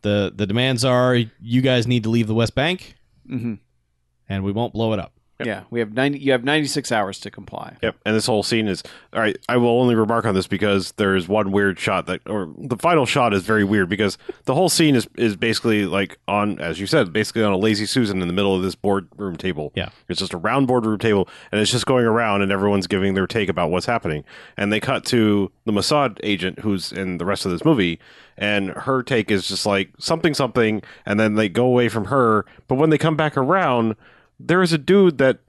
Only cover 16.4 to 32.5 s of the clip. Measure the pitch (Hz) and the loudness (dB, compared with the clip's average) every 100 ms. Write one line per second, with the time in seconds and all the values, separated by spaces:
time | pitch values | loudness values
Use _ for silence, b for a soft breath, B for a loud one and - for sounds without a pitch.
16.4 | 104 95 82 82 98 160 101 80 107 110 | 0 -4 -8 -6 0 0 0 -2 -2 0
17.4 | 107 95 110 104 107 135 110 95 87 90 | 0 2 2 0 0 0 0 0 -2 0
18.4 | 98 95 92 - 101 98 87 - 101 82 | 0 0 -2 -4 -2 -2 -4 -10 -10 -6
19.4 | 92 78 73 - - - _ 85 95 90 | -6 -6 -6 -8 -10 -12 _ -8 -6 -4
20.4 | 92 131 131 127 110 107 110 101 90 B | -2 0 2 2 0 0 2 2 0 B
21.4 | B 104 107 123 - 131 117 113 117 101 | B 0 0 0 0 2 2 2 0 0
22.4 | 98 98 101 101 87 101 98 95 92 113 | 0 0 2 0 0 0 0 0 0 -2
23.4 | 95 85 85 90 - 120 85 76 - B | -2 -2 0 -2 -2 -4 -2 -6 -10 B
24.4 | B B 101 104 123 131 - 120 107 101 | B B -2 -2 -2 -4 0 2 4 2
25.4 | 95 _ - 101 92 151 135 98 - 98 | 0 _ -2 -2 2 2 0 -2 -4 -2
26.4 | 90 - 107 98 - - 95 87 87 98 | -4 -4 -4 -2 -4 -8 -6 -4 -4 -2
27.4 | 98 87 156 143 90 82 B B B B | -2 -2 2 2 2 -2 B B B B
28.4 | 104 104 95 - - 131 120 123 107 104 | -2 -2 -2 -8 -4 -4 0 -2 0 -2
29.4 | - 95 107 98 95 _ - 165 170 147 | -2 -4 -2 0 -2 _ -4 0 0 0
30.4 | 131 117 110 107 B B - 104 110 107 | -2 2 2 0 B B -4 0 2 2
31.4 | 107 87 127 123 120 113 98 139 120 107 | 0 2 2 2 2 -2 -2 2 4 2
32.4 | - | 0